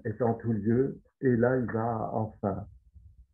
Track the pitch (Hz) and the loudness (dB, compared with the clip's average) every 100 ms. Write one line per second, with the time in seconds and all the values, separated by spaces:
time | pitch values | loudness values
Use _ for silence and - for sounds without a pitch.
0 | 117 104 117 117 117 110 98 117 139 - | -6 -2 0 0 -2 -2 2 2 2 -2
1 | _ _ 135 123 123 131 113 110 117 113 | _ _ 2 4 4 2 0 -2 -2 -2
2 | 104 120 110 - 104 95 104 - _ - | -4 -2 -4 -4 -4 -4 -8 -16 _ -20
3 | - - - | -20 -20 -20